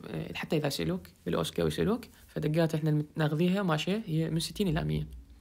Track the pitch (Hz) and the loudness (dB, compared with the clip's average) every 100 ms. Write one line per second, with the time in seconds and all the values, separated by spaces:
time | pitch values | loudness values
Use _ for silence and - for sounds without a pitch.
0 | - 156 - - - 151 139 - 82 90 | -8 -8 -6 -6 -2 0 0 -2 -2 -2
1 | - - 87 87 82 - 82 78 165 240 | -6 -10 -2 0 0 0 0 2 2 0
2 | - - - 165 156 156 160 156 156 151 | -4 -20 -10 -4 0 2 2 2 2 2
3 | 147 - 151 151 180 196 185 156 - 208 | 0 0 0 2 2 2 2 0 0 -2
4 | 220 160 160 160 - - 196 151 151 151 | 0 0 0 0 -2 -2 0 0 0 -2
5 | 151 - - - | -4 -10 -18 -20